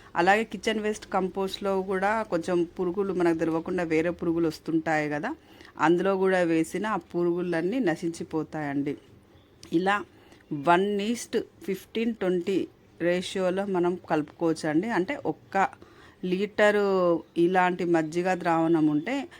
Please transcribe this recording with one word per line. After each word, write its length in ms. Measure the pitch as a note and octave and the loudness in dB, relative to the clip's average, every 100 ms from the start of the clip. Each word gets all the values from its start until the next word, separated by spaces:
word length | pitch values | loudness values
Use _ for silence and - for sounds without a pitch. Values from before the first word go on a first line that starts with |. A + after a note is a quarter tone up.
| - - | -8 0
అలాగే 280 | F3+ G#3 | 4 4
కిచెన్ 360 | A3+ G3 - A3 | 2 -4 -2 -2
వేస్ట్ 260 | G#3+ G#3+ - | -2 -6 -2
కంపోస్ట్‌లో 720 | F#3+ F#3 G3 F#3+ - G3 F#3+ | -2 0 -2 -4 -4 -2 -2
కూడా 400 | F#3+ F#3+ G3 A3 | 0 0 0 0
కొంచెం 420 | G#3+ F3 E3+ F3 E3+ - | 0 -2 0 0 0 -2
పురుగులు 340 | F3+ F3 G3 | -4 -2 -2
మనకు 260 | F3 F3 E3 | 2 2 2
తెలవకుండా 460 | E3 D#3+ E3 F#3 | 0 -2 -2 -4
వేరే 260 | E3 D#3 E3+ | 0 0 0
పురుగులు 380 | E3+ F3 E3 E3 | -2 -2 0 0
వస్తుంటాయి 640 | - - D#3+ E3 D#3 D3 | -2 -2 -2 0 0 0
కదా, 240 | D3 G#3+ D#4 - - - - | -4 -6 -8 -16 -20 -14 0
అందులో 380 | D#3 F3 F#3 G3 | 2 4 2 2
కూడా 240 | F#3+ F#3 | 2 2
వేసిన 440 | E3+ E3 D#3+ F3+ G#3+ | 2 2 0 -2 -4
ఆ 100 | G3 | -4
పురుగులన్నీ 840 | - F3 F3 F3 F3+ E3 E3+ C4 | -4 -2 0 0 -2 -2 -2 0
నశించిపోతాయండి. 1160 | G3 D#3 E3+ E3 F3 D#3+ D3+ D#3 D3 C#3+ C#3+ C3+ - - _ - _ - - | 0 0 -4 -6 -6 -4 -4 -6 -4 -2 -4 -6 -12 -20 _ -20 _ -20 -2
ఇలా 320 | E3 F#3+ G#3 - - - - - D3+ C#3+ | 0 2 -2 -4 -18 -20 -20 -10 -4 4
వన్ 320 | F3 G3+ G3+ | 4 4 -2
ఈస్ట్ 380 | G#3 A#3 - A3+ - - | -2 -4 -4 -4 -6 -12
ఫిఫ్టీన్ 520 | - F#3+ - A3 A#3 | -8 -8 -6 -4 -4
ట్వంటీ 540 | A3 F#3 F3+ E3+ F3+ - _ _ - | -2 0 0 0 -2 -4 _ _ -4
రేషియోలో 640 | E3+ F3+ F3+ G3 F#3 F3+ G3+ | 0 0 -2 -2 -2 -2 -2
మనం 320 | F#3 F3 F3+ - | 0 0 -2 -2
కలుపుకోవచ్చండి. 800 | D#3+ D3 - E3+ D#3+ D#3+ D3+ A3 | -2 -2 -2 -2 0 0 0 0
అంటే 320 | G#3 F#3 F#3+ - | -2 -2 -4 -6
ఒక్క 420 | - - G3 F#3 - - - - - | -8 -4 -2 -2 -4 -20 -20 -20 -10
లీటరు 640 | F#3 F3+ G3+ G3+ G#3 G#3 G3+ F#3+ F3 E3+ - - | -4 -2 -2 2 4 4 2 2 2 2 -2 0
ఇలాంటి 480 | E3+ F#3 F3+ F3+ | 2 4 2 0
మజ్జిగ 500 | F3 E3 D#3 E3+ F3+ | 0 0 0 -2 -2
ద్రావణం 520 | F3+ F3 E3 D#3+ E3 D3+ | 0 2 2 4 4 4
ఉంటే 420 | D3+ F3+ C#4 B3+ | 2 -2 -4 -6